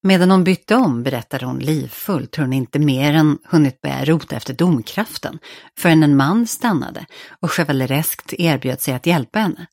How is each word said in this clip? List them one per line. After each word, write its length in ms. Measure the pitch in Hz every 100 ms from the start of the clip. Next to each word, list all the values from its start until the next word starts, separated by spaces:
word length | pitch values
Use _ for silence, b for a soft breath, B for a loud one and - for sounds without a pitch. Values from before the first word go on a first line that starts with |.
| 190
Medan 260 | 190 180
hon 120 | 190
bytte 320 | 180 185 - 226
om 280 | 233 117
berättade 420 | 127 127 - 135 127
hon 140 | 131
livfullt 760 | 139 156 131 - - 175 - -
hur 60 |
hon 100 | 131
inte 260 | 131 123 143
mer 340 | 151 131 147
än 240 | 151 151 -
hunnit 380 | - 170 143 -
börja 240 | 143 135 135
rota 300 | 160 - 127
efter 180 | -
domkraften 840 | 123 175 143 - - 214 - - 165 B B B -
förrän 260 | 175 160
en 120 | 151 139
man 320 | 139 214 226
stannade 580 | - 240 160 - - - B B
och 220 | B 165
chevalereskt 840 | - 156 139 127 139 160 - -
erbjöd 480 | - 170 135 131 127
sig 120 | -
att 120 | 127 170
hjälpa 340 | 170 117 214
henne. 280 | 208 - 175